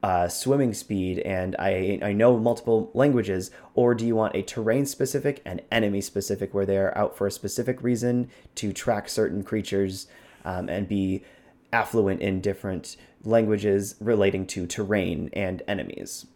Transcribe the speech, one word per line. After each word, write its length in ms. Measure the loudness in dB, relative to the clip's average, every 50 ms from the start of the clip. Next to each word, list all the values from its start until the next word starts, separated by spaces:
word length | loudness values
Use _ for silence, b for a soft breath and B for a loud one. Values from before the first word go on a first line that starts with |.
| 2
uh, 260 | 2 2 2 2 0
swimming 460 | -2 -4 0 2 2 4 4 2 0
speed, 460 | -4 -6 -4 -2 -2 0 0 -2 -2
and 360 | -2 -2 -2 -2 -2 -2 -4 -2
I, 400 | 0 0 0 2 0 0 -2 -2 -2
I 100 | -2 2
know 260 | 4 6 6 6 6
multiple 520 | 4 0 0 0 0 2 2 2 2 0 0
languages, 580 | 2 4 4 4 4 2 2 -2 -2 -4 -6 B B B B B
or 200 | 4 4 4 4
do 120 | 4 2
you 80 | 2 2
want 220 | 2 2 2 0
a 60 | -2 -4
terrain-specific 960 | -4 -6 -4 0 2 2 2 2 -2 -2 -2 -4 -2 -2 -2 -2 -2 -4 -4 -8
and 160 | -10 -10 -10 -8 -2 0
enemy-specific, 800 | 2 2 2 0 -2 -4 -2 -4 -4 -2 -2 -4 -4 -4 -4 -2
where 140 | -2 0
they're 300 | 2 2 2 2 0 2
out 200 | 0 -2 -2 0
for 100 | -2 -2
a 40 | -2
specific 520 | -2 -4 -8 -8 -4 -4 -2 -2 -4 -2 0
reason 460 | 0 0 2 2 0 0 0 -2 -4 B B B B _
to 160 | -6 -6 -6 -6
track 360 | -4 -2 0 0 0 -2 -6
certain 340 | -2 0 0 0 0 -4 -4
creatures, 640 | -2 -2 -4 -2 -2 0 0 0 0 -2 -6 -12 B B B B B B B B
um, 240 | -6 -6 -6 -4 -4
and 180 | -4 -4 -2
be 380 | -2 0 0 0 0 -2 -4 B B B B B B B B _ _ -2
affluent 480 | -2 -2 0 2 2 2 2 2 0
in 200 | 0 -2 -2 0
different 560 | -2 -2 -4 -4 -6 -6 -6 -6 -8 -12 -18 B B B B B -4
languages 720 | 2 4 4 4 4 2 2 4 4 4 4 2 0 -8 _
relating 480 | 0 0 2 4 4 4 2 0 -4
to 180 | -4 -6 -6 -6
terrain 640 | -6 -4 -4 -2 0 0 0 0 0 -2 -4 -4 -6 -4
and 280 | -4 -4 -4 -4 -6 -4
enemies? 600 | -4 -4 -4 -4 -8 -10 -12 -12 -12 -12 -14 -14 -18 _